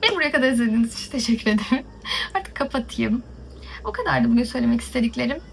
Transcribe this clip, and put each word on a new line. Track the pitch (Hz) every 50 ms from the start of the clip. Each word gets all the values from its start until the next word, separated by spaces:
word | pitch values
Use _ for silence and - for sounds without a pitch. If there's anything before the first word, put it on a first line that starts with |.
| -
Beni | 440 427
buraya | 370 311 294 285
kadar | 294 254 262 262
izlediğiniz | 233 240 226 214 226 233 226 - -
için | - -
teşekkür | - 262 233 - 233 226 - 220
ederim. | 214 214 214 - 247 269 - - - - - -
<laughs> | - - - - -
Artık | 392 392 - -
kapatayım. | - 285 277 - 269 233 - - - 226 220 214 254 247 - - - - - - - - - - - -
O | - -
kadardı | - 494 381 277 254 233 233
bugün | 233 240 247
söylemek | 233 - 254 233 240 233 233
istediklerim. | - - - 254 226 233 - 247 247 233 277 330 - -